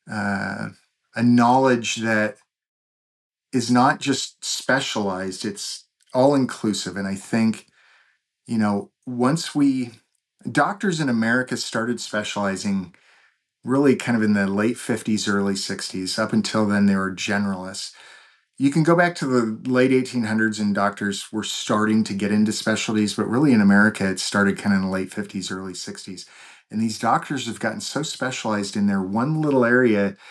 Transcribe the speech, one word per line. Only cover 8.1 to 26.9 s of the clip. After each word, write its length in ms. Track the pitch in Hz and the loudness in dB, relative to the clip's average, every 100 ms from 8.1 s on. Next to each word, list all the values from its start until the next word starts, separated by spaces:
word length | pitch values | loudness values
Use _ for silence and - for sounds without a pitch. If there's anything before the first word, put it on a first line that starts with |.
| _ _ _ - | _ _ _ -6
you 120 | 117 | 0
know, 320 | 107 101 98 _ - | 0 0 -4 _ -12
once 480 | 123 123 165 - | -2 0 0 -2
we, 380 | 147 143 131 120 110 _ _ _ _ - | 2 2 2 -4 -10 _ _ _ _ -4
doctors 500 | 117 147 196 208 165 | 0 0 0 -2 -2
in 80 | 143 | 0
America 480 | 117 113 120 127 120 | 0 2 0 0 -6
started 440 | - 113 113 120 | -4 -4 -2 -4
specializing 920 | - 107 104 - 101 95 104 98 85 - _ _ _ _ _ _ | -4 -6 -6 -4 -2 -2 -2 -2 -4 -14 _ _ _ _ _ _
really 320 | 120 135 143 127 | -2 2 4 2
kind 200 | - 120 | 2 0
of 60 | |
in 120 | 107 | 2
the 120 | 104 98 | 2 2
late 300 | 98 107 123 | 2 0 -2
fifties, 480 | - 113 - 107 - | -4 -4 0 -2 0
early 280 | 101 98 98 | 0 0 -2
sixties. 640 | - 98 - 95 92 - | -4 -8 -8 -8 -6 -4
Up 140 | 107 | 0
until 340 | 110 104 110 107 | 0 0 0 2
then, 200 | 101 101 | 4 4
they 100 | 98 | 4
were 160 | 95 | 0
generalists. 800 | 95 - 101 101 95 92 101 - - - - _ _ _ _ | -4 -4 -2 -2 -4 -8 -12 -14 -16 -20 -20 _ _ _ _
You 120 | 135 | 0
can 120 | 151 | 2
go 140 | 156 170 | 4 4
back 180 | 175 175 | 4 0
to 100 | 143 | 0
the 440 | 127 113 110 123 | 2 0 -2 -2
late 220 | 127 131 | 2 4
eighteen 320 | 131 127 123 | 4 2 -2
hundreds 360 | 110 110 110 107 | 0 0 0 0
and 140 | 104 | 0
doctors 580 | 101 101 98 104 98 - | 2 0 0 -4 -4 -6
were 100 | 110 | -8
starting 600 | 101 - - 110 107 110 | -6 -8 -2 0 2 2
to 100 | 107 | 0
get 180 | 98 101 | -2 0
into 200 | 107 107 | 2 2
specialties, 640 | 107 - 107 - 110 104 | 0 -2 -2 0 0 0
but 120 | - 104 | 0 -2
really 240 | 117 147 | 2 4
in 80 | 117 | 6
America, 480 | 101 101 107 107 95 | 6 6 6 2 -4
it 120 | 92 | -2
started 380 | - 101 98 95 | -2 0 2 0
kind 160 | 104 | 0
of 80 | 98 | 0
in 40 | 95 | 0
the 60 | |
late 200 | 95 95 | -2 -4
fifties, 380 | - 101 101 92 | -8 -8 -8 -8
early 240 | 95 95 | -8 -10
sixties. 520 | 90 - 101 - 92 - - - - _ | -12 -12 -14 -16 -16 -18 -20 -20 -20 _
And 100 | 107 | -4
these 180 | 113 | -2